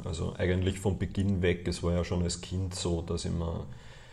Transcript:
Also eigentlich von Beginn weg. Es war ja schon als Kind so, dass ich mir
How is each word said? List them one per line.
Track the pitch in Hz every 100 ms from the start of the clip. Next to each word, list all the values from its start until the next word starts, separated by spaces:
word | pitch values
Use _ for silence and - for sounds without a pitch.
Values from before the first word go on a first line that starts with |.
Also | 90 87 87 -
eigentlich | 92 92 92 92
von | 101 87
Beginn | 98 - 98 95
weg. | 90 82 90
Es | 85
war | 87
ja | 87
schon | 85 87
als | 85 -
Kind | - 90 92 -
so, | 90 85
dass | 85 85
ich | 87
mir | 85 82 85 78 - - - -